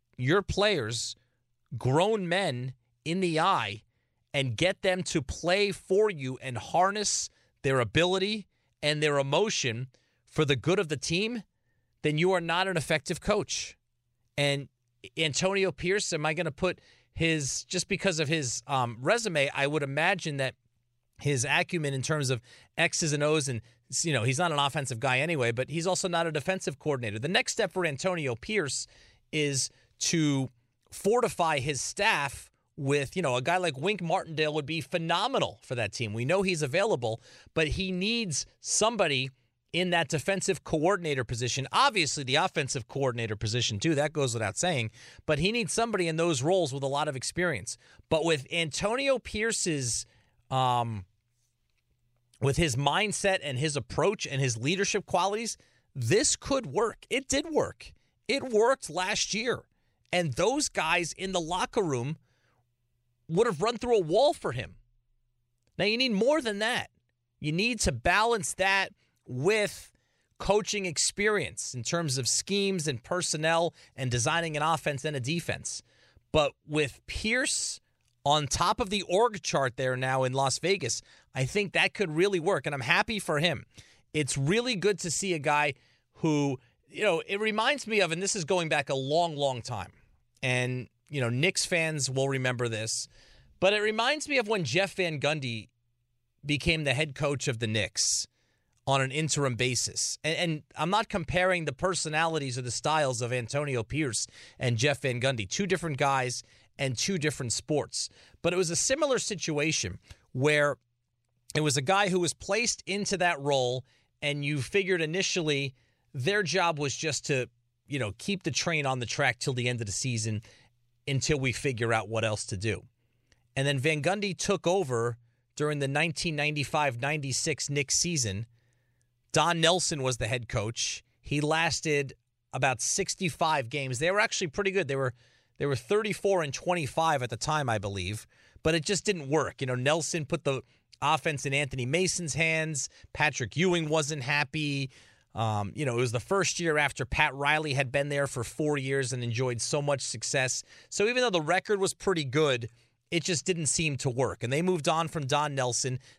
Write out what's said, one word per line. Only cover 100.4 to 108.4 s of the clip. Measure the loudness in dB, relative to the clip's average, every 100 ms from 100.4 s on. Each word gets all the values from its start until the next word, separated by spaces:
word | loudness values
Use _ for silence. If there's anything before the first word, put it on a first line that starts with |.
| -2 -2 -6 -4
I'm | 0
not | 2 0
comparing | -4 0 2 2 2 -2
the |
personalities | -2 -2 0 -2 0 0 0 -4 -6
or |
the | -6
styles | -2 0 2 2 0
of | -2
Antonio | -2 -2 -4 -2 -2
Pierce | -2 -2 -2 -2 -6 -10 -20 -4
and | -2 2
Jeff | 2 2
Van | -2 0
Gundy, | 0 -2 -4
two | -4 0
different | 0 -2 0
guys | 2 2 0 -6 -12 -20 _ -6
and | -4 -2
two | -2 0
different | -2 -2 -4
sports. | -6 0 -2 0 -6 -8 -10 -20 _